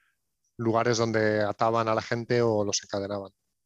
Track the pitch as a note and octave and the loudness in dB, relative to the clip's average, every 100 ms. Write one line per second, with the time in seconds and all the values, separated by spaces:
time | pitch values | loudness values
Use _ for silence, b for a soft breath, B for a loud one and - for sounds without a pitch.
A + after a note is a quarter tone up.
0 | _ _ _ _ _ - A2+ A2+ A#2 A2+ | _ _ _ _ _ -6 0 2 2 0
1 | A2+ A2 G#2+ G#2+ G#2 - A2+ A2+ A2 A2 | 0 2 2 2 0 0 0 2 2 0
2 | - A#2+ A2+ A#2+ A#2 G#2+ G2+ - - G2+ | -2 -4 0 2 2 2 0 -4 -4 -6
3 | G2 G2+ F#2+ - _ _ | -4 -6 -8 -16 _ _